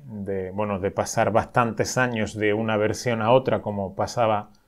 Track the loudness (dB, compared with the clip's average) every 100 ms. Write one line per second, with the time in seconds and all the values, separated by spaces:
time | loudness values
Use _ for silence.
0 | -14 -10 -6 -4 -4 -4 -4 -2 -2 -2
1 | -2 0 2 2 0 0 0 0 -2 0
2 | 0 0 -4 0 2 2 2 2 0 0
3 | -2 0 4 4 4 -2 -2 -4 -4 -4
4 | -2 2 2 2 -4 -16